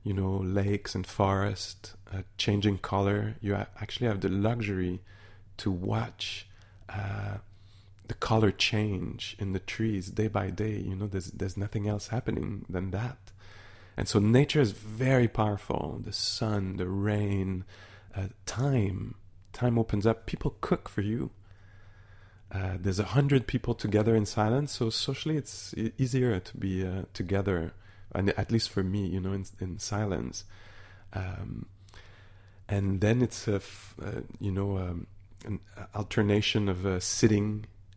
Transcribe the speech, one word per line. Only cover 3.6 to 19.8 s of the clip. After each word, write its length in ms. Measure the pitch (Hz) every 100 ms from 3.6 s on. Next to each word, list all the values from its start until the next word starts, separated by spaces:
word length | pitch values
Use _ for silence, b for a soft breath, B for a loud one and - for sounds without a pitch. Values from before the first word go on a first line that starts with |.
| 101 -
actually 280 | 104 - 123
have 120 | 101
the 80 | 92
luxury 720 | 95 104 120 104 95 90 90 - B B B B -
to 120 | 104
watch, 800 | 92 95 107 113 - - - - b b b b
uh, 500 | 101 101 101 101 101 - b b b b b -
the 80 |
color 360 | - - 110 107
change 840 | - - 110 107 98 - - - -
in 140 | 98
the 80 | 92
trees 500 | - - 110 101 92
day 180 | 92 107
by 220 | 101 98
day. 280 | 92 107 104
You 160 | -
know, 120 | 95 104
there's, 220 | 98 92
there's 280 | - 95 98
nothing 320 | 101 110 101
else 200 | 104 -
happening 580 | 113 - - - 98 -
than 220 | 90 95
that. 260 | 92 123 - - - B B B B B B
And 120 | -
so 100 | 110
nature 420 | 101 120 147 156
is 120 | 120
very 560 | 101 107 110 131 131 117
powerful. 720 | - 107 101 - - 76 101
The 80 | 98
sun, 640 | - - - 110 107 95 95
the 120 | 90
rain, 760 | 98 104 104 104 101 95 92 95 B B B B
uh, 140 | - 95 -
time. 720 | - - 139 131 98 92 104 - - - -
Time 260 | - 123
opens 260 | 117